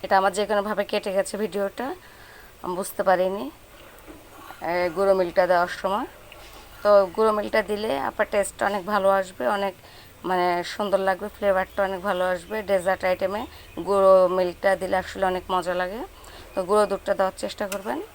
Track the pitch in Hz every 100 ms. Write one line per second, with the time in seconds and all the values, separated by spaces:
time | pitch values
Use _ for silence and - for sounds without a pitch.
0 | 185 196 190 190 202 208 202 202 202 214
1 | 208 190 185 196 208 180 196 - 262 359
2 | - - - - - - - 180 202 -
3 | 185 180 185 196 269 - - - - -
4 | - - - - - - 160 175 180 160
5 | 196 190 180 170 180 180 175 - 190 202
6 | 311 - - - - - - - 208 202
7 | 190 170 220 214 208 220 214 208 220 277
8 | - - 208 208 190 - 214 202 180 208
9 | 190 196 190 - 247 202 196 185 - -
10 | - - 170 185 180 175 175 - 208 190
11 | 190 185 202 - 202 190 190 - 190 190
12 | 190 180 185 180 175 220 190 196 175 185
13 | 185 185 190 208 254 - - - 170 202
14 | 190 190 180 185 180 175 202 185 185 190
15 | 180 190 190 185 - 185 175 180 180 214
16 | 381 - - - - - 180 208 208 196
17 | - 196 190 190 208 - 208 196 196 269
18 | 427